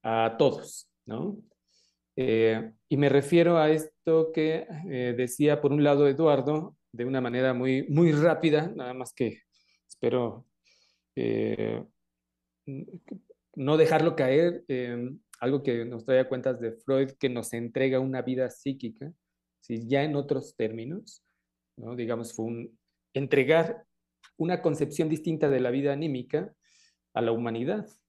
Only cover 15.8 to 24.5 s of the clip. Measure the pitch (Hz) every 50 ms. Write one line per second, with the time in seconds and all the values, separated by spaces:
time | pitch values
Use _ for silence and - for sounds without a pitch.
15.8 | 117 117 120 113 110 - 131 127 127 127 131 127 123 135 123 120 117 113 113 -
16.8 | _ - 135 135 139 131 135 _ - 131 123 120 117 - - 117 117 117 - 131
17.8 | 131 135 131 127 131 135 131 127 123 131 127 127 127 123 - - - 139 135 135
18.8 | 127 117 117 _ 139 151 175 _ _ _ _ _ _ _ _ _ _ - 117 113
19.8 | 117 113 139 139 147 156 147 143 139 143 143 131 131 - _ - 113 107 113 113
20.8 | 113 135 165 208 220 - - _ _ _ _ _ _ _ _ _ _ _ _ -
21.8 | 113 113 123 123 117 113 120 117 117 113 - - 113 117 113 117 117 - _ _
22.8 | _ _ _ _ _ _ _ 135 139 131 - 139 131 123 160 175 165 185 - -
23.8 | - _ _ _ _ _ _ _ _ - _ _ 160 170